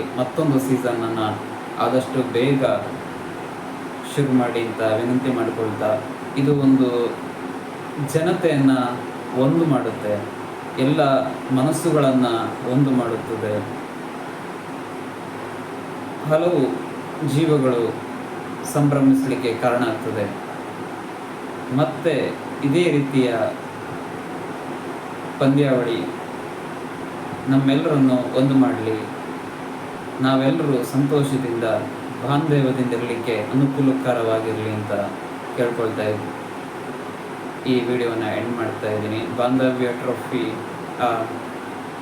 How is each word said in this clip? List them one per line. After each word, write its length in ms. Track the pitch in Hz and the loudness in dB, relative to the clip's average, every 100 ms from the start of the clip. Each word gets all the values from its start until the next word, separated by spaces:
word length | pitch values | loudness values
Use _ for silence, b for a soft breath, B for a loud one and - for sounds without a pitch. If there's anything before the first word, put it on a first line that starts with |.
| - 120 | -2 -2
ಮತ್ತೊಂದು 380 | 127 - 147 135 | -2 2 4 4
ಸೀಸನ್ 440 | 127 123 123 117 113 | 4 2 2 0 -2
ಅನ್ನ 140 | 113 110 107 - - - - 117 | 0 -2 -2 -6 -8 -8 -2 2
ಆದಷ್ಟು 340 | 127 - 131 127 117 | 2 0 -2 0 2
ಬೇಗ 280 | 131 135 123 - - - - - - - - - - - - - - | 2 4 4 2 -2 -8 -8 -10 -10 -10 -10 -10 -10 -8 -10 -10 -6
ಶುರು 200 | - 135 127 | 0 4 4
ಮಾಡಿ 200 | 120 117 113 | 4 0 -2
ಅಂತ 140 | 110 110 110 | 0 2 2
ವಿನಂತಿ 320 | 120 127 131 117 | 2 2 2 0
ಮಾಡ್ಕೊಳ್ತಾ, 520 | 113 110 110 104 127 131 - - - 139 | 0 0 -2 0 0 0 -2 -8 -6 0
ಇದು 100 | 143 143 135 | 4 6 6
ಒಂದು 220 | 131 123 120 117 110 - - - - - - - - 139 | 6 6 4 0 -2 -8 -10 -8 -8 -10 -10 -8 -4 0
ಜನತೆಯನ್ನ 600 | 160 165 180 175 147 135 131 123 - - - - 120 | 2 2 2 4 6 6 6 2 -2 -6 -8 -4 2
ಒಂದು 220 | 139 165 160 | 4 4 4
ಮಾಡುತ್ತೆ, 400 | 131 113 104 107 104 92 - - - - - 131 | 2 0 -2 -2 -2 -4 -8 -10 -10 -8 0 2
ಎಲ್ಲ 160 | 156 143 135 131 - - 131 | 4 4 4 2 -4 0 2
ಮನಸ್ಸುಗಳನ್ನ 680 | 139 160 170 151 139 127 123 113 117 - 123 | 4 2 2 4 6 6 4 2 -2 -4 0
ಒಂದು 180 | 131 139 123 | 4 4 4
ಮಾಡುತ್ತದೆ, 540 | 113 113 107 110 107 104 101 - - - - - - - - - - - - - - - - - - - - - - - - - 151 | 2 -2 -4 -4 -2 -2 -2 -8 -10 -10 -10 -10 -10 -10 -10 -10 -10 -10 -10 -10 -10 -10 -10 -10 -10 -10 -10 -10 -10 -10 -8 -6 2
ಹಲವು 320 | 156 175 165 123 - - - - - 147 135 | 2 4 2 2 0 -6 -10 -10 -6 0 2
ಜೀವಗಳು 480 | 160 147 131 120 113 110 - - - - - - - | 4 4 4 2 0 -4 -8 -10 -10 -10 -10 -8 -4
ಸಂಭ್ರಮಿಸ್ಲಿಕ್ಕೆ 800 | 151 143 143 135 135 135 120 120 113 | 2 4 6 6 6 4 0 -2 0
ಕಾರಣ 200 | 123 120 117 | 2 2 0
ಆಗ್ತದೆ. 340 | 110 110 107 101 98 - - - 85 - - - - - - - - - 127 | -2 -4 -2 -4 -4 -10 -10 -10 -10 -10 -10 -10 -10 -10 -10 -10 -8 -2 0
ಮತ್ತೆ 360 | 156 - 170 139 - - - - 143 | 0 0 0 0 -2 -4 -8 -2 2
ಇದೇ 160 | 151 175 147 | 4 4 4
ರೀತಿಯ 320 | 135 135 123 113 - - - - - - - - - - - - - - - - - - - - | 2 4 4 2 0 -4 -8 -10 -10 -8 -8 -8 -8 -8 -8 -8 -8 -8 -8 -8 -8 -8 -8 0
ಪಂದ್ಯಾವಳಿ 600 | 135 143 143 127 117 110 87 85 - - - - - - - - - - - - 127 | 4 6 6 4 2 0 -2 -6 -8 -8 -10 -10 -10 -10 -10 -8 -10 -8 -8 -6 2
ನಮ್ಮೆಲ್ಲರನ್ನು 640 | 135 135 139 165 147 131 127 113 131 | 4 6 4 4 4 6 4 2 4
ಒಂದು 160 | 139 135 | 6 6
ಮಾಡ್ಲಿ, 340 | 120 110 110 110 - - - - - - - - - - - - 131 | 6 4 0 -2 -4 -8 -8 -8 -10 -10 -10 -10 -10 -10 -8 -2 2
ನಾವೆಲ್ಲರೂ 520 | 131 135 165 151 127 - | 4 4 2 2 2 2
ಸಂತೋಷದಿಂದ, 720 | 135 143 147 135 131 120 117 113 110 - - - - | 2 4 4 2 0 0 0 0 0 -2 -8 -8 -6
ಬಾಂಧವ್ಯದಿಂದ 720 | 123 147 160 143 131 127 120 113 | 0 2 4 4 4 2 0 0
ಇರ್ಲಿಕ್ಕೆ 360 | 120 113 117 110 104 | -2 -4 -2 -2 0
ಅನುಕೂಲಕರವಾಗಿರ್ಲಿ 1160 | 127 139 135 135 127 127 120 113 110 110 107 110 107 | 2 2 4 2 2 2 0 2 0 0 -2 -2 -4
ಅಂತ 160 | 104 101 101 - - - - - | -2 -2 -2 -6 -10 -10 -8 -2
ಕೇಳ್ಕೊಳ್ತಾ 480 | 120 117 113 107 107 | 0 0 -2 0 -2
ಇದ್-, 200 | 104 85 - - - - - - - - - - - - - 131 | -2 -4 -8 -10 -10 -10 -10 -10 -10 -10 -10 -10 -10 -10 -6 0
ಈ 40 | 127 120 | 0 2
ವಿಡಿಯೋವನ್ನ 400 | 123 117 110 110 107 | 0 0 -2 -2 -2
ಎಂಡ್ 120 | 117 120 | -2 -4
ಮಾಡ್ತಾ 300 | 110 107 110 107 | -4 -4 -4 -2
ಇದ್ದೀನಿ. 260 | 107 110 - 123 | -2 -4 -4 0
ಬಾಂಧವ್ಯ 500 | 123 131 127 127 123 120 | 2 4 2 2 0 -2
ಟ್ರೋಫಿ, 420 | 127 117 - 127 110 107 - - - - 120 | -4 -4 -2 -2 -2 -4 -8 -10 -8 -2 0
ಆ 20 | 117 - - - - - - - - | 0 -4 -6 -8 -10 -10 -10 -10 -10